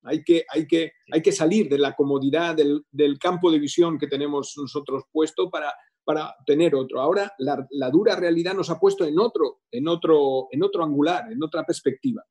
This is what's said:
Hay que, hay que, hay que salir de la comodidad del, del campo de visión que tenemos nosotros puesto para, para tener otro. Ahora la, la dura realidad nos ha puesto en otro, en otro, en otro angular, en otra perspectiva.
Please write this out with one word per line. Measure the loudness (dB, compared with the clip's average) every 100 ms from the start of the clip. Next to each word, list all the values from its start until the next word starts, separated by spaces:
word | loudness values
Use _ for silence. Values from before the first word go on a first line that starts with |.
Hay | -6 -6
que, | 2 2 2
hay | -6 0
que, | 0 -2 _ _
hay | 0
que | 0
salir | 2 2 2 2
de | 0
la | 0
comodidad | 0 0 0 0 0 0
del, | 2 2 0 _
del | 0 0 2
campo | -2 2 2
de | 2
visión | 0 2 2 0
que | -4
tenemos | -4 -2 -4 -6 -10
nosotros | -8 -8 -8 -10 -4
puesto | -2 -2 0 -4
para, | -4 -8 -10 _ _
para | -4 -4 -4 -10 0
tener | 2 4
otro. | 2 -2 -2
Ahora | 0 0 -2 -6
la, | -4 -4 -6
la | -6 2
dura | 4 4
realidad | 2 0 0 0
nos | -4 -4
ha | 2
puesto | 2 2
en | 0 2
otro, | 0 0 -2 -4 _
en | -6 -4
otro, | -2 4 4 4 0 -4
en | -2
otro | -2 0
angular, | -2 0 0 0 -6
en | -8
otra | -6 -6
perspectiva. | -4 -2 -4 -2 -4 -6 _